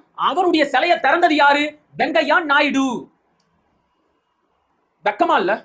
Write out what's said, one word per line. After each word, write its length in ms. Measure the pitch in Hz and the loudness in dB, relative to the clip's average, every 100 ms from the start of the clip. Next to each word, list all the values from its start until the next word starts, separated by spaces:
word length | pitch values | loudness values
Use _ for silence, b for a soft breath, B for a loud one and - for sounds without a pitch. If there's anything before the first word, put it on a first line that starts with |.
| _ - | _ -6
அவருடைய 420 | 220 285 370 320 285 | -4 0 0 2 0
சிலையை 300 | 262 339 339 | 0 0 0
திறந்தது 380 | 269 330 349 302 | 0 2 2 2
யாரு? 280 | 285 285 294 - _ 147 | 2 2 -2 -8 _ -6
வெங்கையா 380 | 269 320 285 330 | -2 -2 0 0
நாயுடு. 440 | 311 285 294 262 269 214 - _ _ _ _ _ _ _ _ _ _ _ _ _ _ _ _ _ _ _ | 2 0 0 -2 -4 -6 -12 _ _ _ _ _ _ _ _ _ _ _ _ _ _ _ _ _ _ _
வெக்கமா 320 | 190 208 339 294 | -8 -2 0 0
இல்ல? 120 | 180 220 | 0 -4